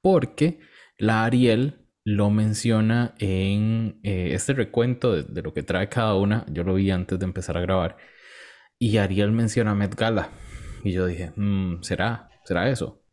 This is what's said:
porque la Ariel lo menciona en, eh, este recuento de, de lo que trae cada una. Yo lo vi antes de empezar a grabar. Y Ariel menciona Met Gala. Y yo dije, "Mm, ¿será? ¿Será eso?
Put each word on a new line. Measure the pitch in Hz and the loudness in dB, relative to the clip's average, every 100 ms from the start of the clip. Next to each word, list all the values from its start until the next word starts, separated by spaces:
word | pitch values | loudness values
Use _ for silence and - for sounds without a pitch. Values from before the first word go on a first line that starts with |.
porque | 190 180 131 - 156 160 - - - _ | 4 2 2 0 0 0 -18 -20 -20 _
la | 110 110 | 0 2
Ariel | 113 123 123 110 139 - _ _ | 2 4 4 4 0 -4 _ _
lo | 110 104 101 | -2 2 2
menciona | 107 110 107 120 110 110 117 120 - | 4 2 0 2 2 4 2 0 -2
en, | 101 92 95 101 110 113 110 - | -2 0 0 0 0 0 -2 -6
eh, | 104 92 87 | -4 -2 -2
este | 76 - | -2 -2
recuento | 135 110 - 123 120 123 | -2 0 0 0 0 0
de, | 87 | 0
de | - 90 | -2 -8
lo | 78 | -6
que | - | -8
trae | - 90 98 | -2 -2 0
cada | - 110 | 0 2
una. | 98 98 110 - | 2 2 0 -2
Yo | 76 | -4
lo | 87 | 0
vi | 95 98 | 2 2
antes | 92 90 92 | 0 -2 -4
de | |
empezar | 92 90 - 82 | -4 -6 -6 -4
a | |
grabar. | 87 95 82 - - - - - - - _ _ | 0 0 0 -6 -20 -20 -20 -20 -20 -20 _ _
Y | 117 107 | 0 2
Ariel | 98 95 104 | 2 2 2
menciona | 113 113 123 107 | 2 0 0 0
Met | 101 101 | 0 0
Gala. | - 113 107 - - - - - - | 0 0 0 -4 -12 -18 -16 -16 -6
Y | 101 | -4
yo | 92 | 0
dije, | 92 85 87 - | -2 -4 -8 -4
"Mm, | 101 98 92 87 | -2 0 -2 -6
¿será? | - 87 104 117 - _ | -6 -4 -2 -4 -12 _
¿Será | - 87 113 | -6 -2 0
eso? | 127 - - _ | -2 -6 -10 _